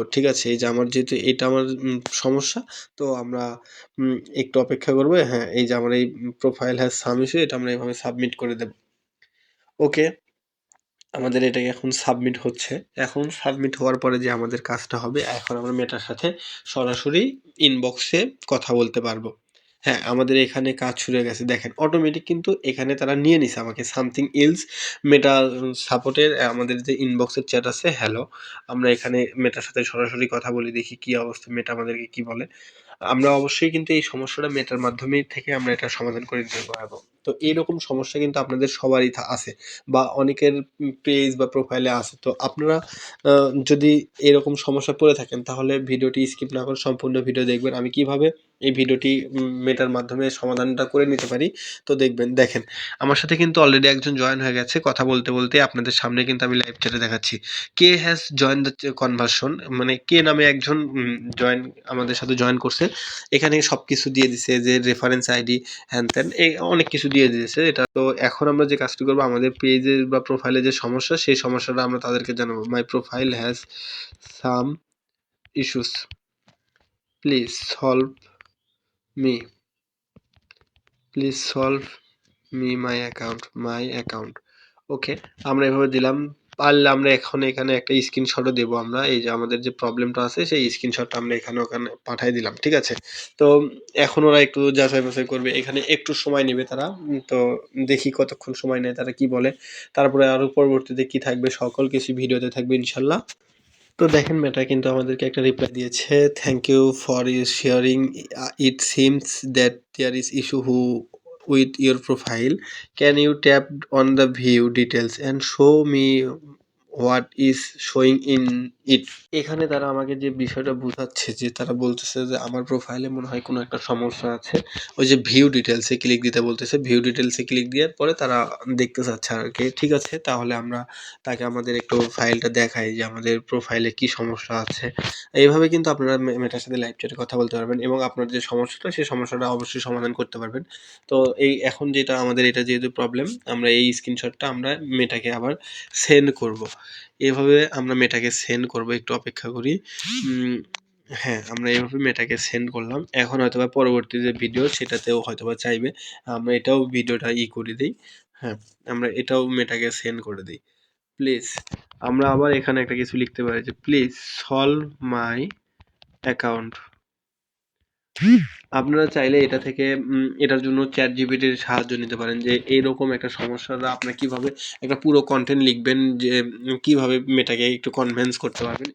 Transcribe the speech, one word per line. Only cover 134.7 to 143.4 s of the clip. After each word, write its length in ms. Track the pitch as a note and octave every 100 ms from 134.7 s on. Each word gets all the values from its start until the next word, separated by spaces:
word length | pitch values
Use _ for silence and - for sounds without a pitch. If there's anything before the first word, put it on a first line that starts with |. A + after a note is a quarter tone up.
| - A#2+ - - - -
এইভাবে 320 | C#3 C#3+ D#3 D#3+
কিন্তু 200 | E3 D#3+
আপনারা 240 | C#3 C3 C3
মে-, 200 | C3 B2
মেটার 220 | B2 A#2+
সাথে 160 | B2 B2+
লাইভ 180 | A#2 -
চ্যাটে 180 | C3+ C#3
কথা 160 | A#2+ B2
বলতে 180 | A#2+ A#2
পারবেন 220 | A#2 B2
এবং 180 | B2+ C3
আপনার 240 | C3 B2+ A#2+
যে 120 | B2
সমস্যাটা, 480 | - A#2+ A#2+ - F#3
সেই 140 | F3
সমস্যাটা 420 | C#3+ B2+ A#2+ B2 B2
অবশ্যই 320 | B2 A#2+ C3
সমাধান 320 | B2 A#2+ A#2+
করতে 240 | A#2+ A#2+ A2+
পারবেন। 240 | A2+ B2+ F3 - - - -
তো 80 | C3+ C3 B2
এই 140 | C#3 C3+
এখন 260 | C3 - C#3+
যেটা 220 | C#3 C3+ B2+
আমাদের 240 | B2 B2 B2
এটা 160 | B2
যেহেতু 260 | B2 B2 B2
প্রবলেম, 360 | - A#2+ B2 D#3+ A#3+